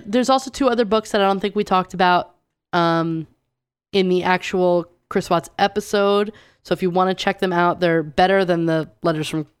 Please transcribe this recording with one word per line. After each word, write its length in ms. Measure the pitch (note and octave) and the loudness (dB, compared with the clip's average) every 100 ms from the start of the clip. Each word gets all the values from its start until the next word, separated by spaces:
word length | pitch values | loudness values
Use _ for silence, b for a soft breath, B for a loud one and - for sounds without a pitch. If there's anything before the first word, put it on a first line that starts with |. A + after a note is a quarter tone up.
| - | -2
there's 240 | A#3 B3 | 0 2
also 220 | C4 C4 | 0 -2
two 160 | - C4+ | -2 0
other 160 | A#3 | 0
books 260 | G#3+ A3 G#3+ | 0 -2 0
that 100 | G#3+ | 0
I 40 | G3 | 0
don't 140 | G3 | 0
think 160 | G#3 G#3 | -2 -4
we 80 | |
talked 300 | G#3 F#3 F3+ | 0 -2 -2
about, 420 | F3+ F3+ F3 - _ _ _ _ | 0 2 2 -2 _ _ _ _
um, 540 | F3 E3+ E3 E3 D#3+ D#3 _ _ _ _ _ _ | 0 0 0 -2 -4 -8 _ _ _ _ _ _
in 160 | G3 F#3 | -2 2
the 140 | F3+ | 0
actual 640 | F3 F#3 - F#3 F3+ F3 E3 _ _ | 0 -2 -2 0 2 2 -2 _ _
Chris 200 | G3 - | -6 0
Watts 220 | E3+ - - | -2 -2 -2
episode. 760 | G3 G#3 - G#3 G3+ G3+ G#3 b b b | -2 -2 -4 0 2 2 -2 b b b
So 100 | - | -6
if 60 | E3+ | -4
you 100 | F#3 | 0
wanna 240 | F3 F#3 | 0 0
check 260 | F#3 - F#3+ | 0 -4 -2
them 120 | F#3+ | -2
out, 280 | F3 F3 - | 0 0 2
they're 240 | F3 E3 | 0 0
better 400 | D#3 D3 F3+ G3 | 0 2 4 4
than 220 | F3+ E3+ E3 | 2 0 0
the 220 | D#3+ D3+ _ | -2 -4 _
Letters 260 | E3+ D#3 D3+ | -4 -2 -4
from 200 | D#3 D3 _ | -6 -8 _